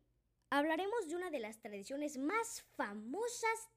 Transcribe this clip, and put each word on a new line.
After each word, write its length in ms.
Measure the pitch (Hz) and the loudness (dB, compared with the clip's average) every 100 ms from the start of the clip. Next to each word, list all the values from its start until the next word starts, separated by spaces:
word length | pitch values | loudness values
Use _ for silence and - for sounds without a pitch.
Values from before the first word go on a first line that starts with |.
| _ _ _ _ - | _ _ _ _ 0
hablaremos 580 | 277 302 320 392 466 330 | 4 4 4 2 0 0
de 60 | |
una 160 | 349 359 | -2 -2
de 80 | 294 | -4
las 220 | 214 220 | -6 -8
tradiciones 580 | 214 202 196 277 294 262 | -8 -8 -6 -2 -2 0
más 440 | 285 427 453 - - | 0 2 0 -4 -8
famosas 960 | - 226 214 220 339 466 - 453 453 - | -4 -2 -2 -4 -2 -2 2 2 2 -2